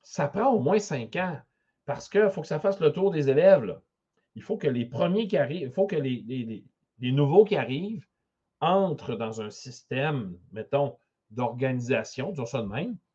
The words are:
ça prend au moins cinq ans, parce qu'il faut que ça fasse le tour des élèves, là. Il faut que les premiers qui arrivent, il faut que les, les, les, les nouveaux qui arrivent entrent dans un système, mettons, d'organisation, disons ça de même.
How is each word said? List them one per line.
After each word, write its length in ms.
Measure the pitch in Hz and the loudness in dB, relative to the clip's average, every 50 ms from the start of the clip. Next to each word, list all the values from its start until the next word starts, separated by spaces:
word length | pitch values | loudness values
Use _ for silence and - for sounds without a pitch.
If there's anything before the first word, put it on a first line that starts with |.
ça 260 | _ - - - 147 | _ -8 -4 -4 -4
prend 240 | 143 - 196 226 277 | -2 -2 0 2 4
au 80 | 240 214 | 4 4
moins 200 | 123 147 202 214 | 2 2 2 2
cinq 360 | 202 - 160 127 113 107 - | 0 -2 -6 -6 -6 -6 -4
ans, 240 | 175 185 180 156 127 - _ _ _ _ _ _ _ _ | -4 -4 -4 -6 -10 -14 _ _ _ _ _ _ _ _
parce 240 | - 117 - - - | -8 -8 -8 -8 0
qu'il 200 | - 196 214 196 | 2 4 4 4
faut 120 | - 175 | 2 -2
que 60 | 151 | -6
ça 120 | - 160 151 | -6 -6 0
fasse 200 | - 196 196 - | 0 -2 0 4
le 120 | 165 147 | 2 2
tour 200 | 147 180 190 196 | 2 4 0 2
des 180 | 170 156 143 135 | 2 2 2 4
élèves, 340 | 131 147 175 196 190 143 113 | 4 8 8 8 8 8 6
là. 180 | 92 80 76 _ _ _ _ _ _ _ _ _ _ _ | -4 -8 -10 _ _ _ _ _ _ _ _ _ _ _
Il 60 | 113 | -16
faut 160 | - - 214 | -6 -6 -4
que 100 | 202 - | 0 0
les 180 | 143 123 120 117 | 0 0 0 -4
premiers 420 | 120 139 123 180 175 185 214 226 | -4 -2 0 0 2 2 0 0
qui 100 | 185 208 | 0 2
arrivent, 300 | 165 139 127 151 185 143 | 0 0 0 -2 -6 -6
il 40 | 123 | -6
faut 140 | - 185 196 | 0 0 0
que 100 | 202 180 | 0 0
les, 280 | 151 135 131 127 113 101 | -2 -2 -2 -4 -4 -6
les, 160 | 110 131 127 117 | -8 -6 -6 -6
les, 220 | 113 110 101 - - _ _ _ _ _ _ | -8 -10 -12 -14 -20 _ _ _ _ _ _
les 120 | 123 127 | -2 0
nouveaux 340 | 135 143 147 139 156 196 214 | 2 2 2 6 8 6 6
qui 100 | 202 190 | 6 2
arrivent 520 | 147 127 123 131 147 185 208 226 165 - _ _ _ _ _ _ _ _ _ _ _ | -2 -2 -4 -4 -6 -6 -6 -8 -10 -12 _ _ _ _ _ _ _ _ _ _ _
entrent 540 | 143 165 180 196 196 180 147 - - 139 120 | 0 2 4 2 2 0 -2 -6 -6 -8 -6
dans 260 | 104 113 110 110 110 | -4 -6 -6 -6 -8
un 100 | 107 107 | -8 -10
système, 840 | - - - 131 120 - _ _ 127 131 143 156 147 135 107 92 87 85 _ _ | -10 -14 -16 -16 -18 -18 _ _ -4 -2 -2 -2 -2 -4 -6 -8 -12 -14 _ _
mettons, 460 | - 107 107 - - 139 143 131 - _ _ _ _ _ _ _ | -12 -12 -6 -2 0 0 0 0 -4 _ _ _ _ _ _ _
d'organisation, 1040 | 107 117 123 117 131 123 135 131 127 123 120 120 127 113 110 - - 127 139 196 | -6 -4 -4 -4 -2 -2 -2 0 0 -2 0 0 0 0 0 -4 -8 -6 -6 -6
disons 140 | 196 143 117 | -6 -6 -6
ça 160 | - - 123 | -6 -4 -6
de 60 | 110 | -6
même. 300 | 98 98 135 180 254 226 - _ _ | -4 -4 -6 -6 -6 -8 -10 _ _